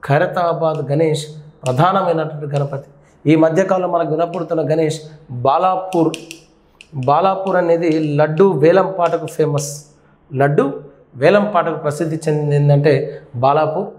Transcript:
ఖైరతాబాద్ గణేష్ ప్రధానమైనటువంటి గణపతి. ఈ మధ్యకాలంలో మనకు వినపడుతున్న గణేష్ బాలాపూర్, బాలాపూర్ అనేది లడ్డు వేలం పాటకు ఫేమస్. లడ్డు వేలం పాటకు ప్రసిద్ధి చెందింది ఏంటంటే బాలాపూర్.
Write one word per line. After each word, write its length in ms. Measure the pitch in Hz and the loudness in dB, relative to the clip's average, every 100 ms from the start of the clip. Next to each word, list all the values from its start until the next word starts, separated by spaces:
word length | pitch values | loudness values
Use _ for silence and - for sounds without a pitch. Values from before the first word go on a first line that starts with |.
| - | 0
ఖైరతాబాద్ 840 | 143 175 - 175 160 160 151 143 | 0 0 -2 -2 0 -2 -2 -2
గణేష్ 340 | 143 160 151 - - - _ 135 | 0 0 0 -6 -16 -20 _ -4
ప్రధానమైనటువంటి 880 | 123 175 196 185 165 151 151 147 143 | 2 2 2 0 -2 -4 -8 -6 -4
గణపతి. 340 | 139 - - _ _ _ 143 | -4 -8 -14 _ _ _ 2
ఈ 40 | 156 | 4
మధ్యకాలంలో 520 | 160 160 190 185 180 | 4 2 0 0 0
మనకు 240 | 170 160 | -2 -2
వినపడుతున్న 500 | 156 170 180 160 165 | -2 -2 -4 -4 -4
గణేష్ 400 | 143 156 160 147 - - - | -2 0 0 -4 -10 -20 -14
బాలాపూర్, 840 | 123 127 147 185 185 - 170 160 160 - - _ _ _ _ - 147 | -4 0 2 2 0 -2 0 0 -2 -16 -20 _ _ _ _ -14 -6
బాలాపూర్ 600 | 127 147 190 190 196 180 | 0 2 2 -2 -2 0
అనేది 600 | 175 170 170 156 156 143 | 2 0 0 0 -2 0
లడ్డు 360 | 151 156 196 | 0 2 2
వేలం 440 | 160 156 180 185 - | 4 4 4 2 0
పాటకు 260 | 170 170 156 | -2 -2 -6
ఫేమస్. 600 | - 151 143 - - - _ _ _ _ 131 | -2 -2 -2 -6 -12 -18 _ _ _ _ 0
లడ్డు 500 | 143 151 277 - - - _ 120 | 2 2 0 -4 -14 -20 _ 0
వేలం 360 | 143 202 202 175 | 4 4 2 0
పాటకు 220 | 160 151 | -2 -4
ప్రసిద్ధి 420 | 151 139 160 156 160 | -6 -4 -4 -4 -2
చెందింది 280 | 151 147 143 | -2 0 2
ఏంటంటే 680 | 143 143 151 139 - - - 120 | 4 4 4 2 0 -10 -14 -2
బాలాపూర్. 520 | 131 147 156 175 196 | 0 2 0 -2 -6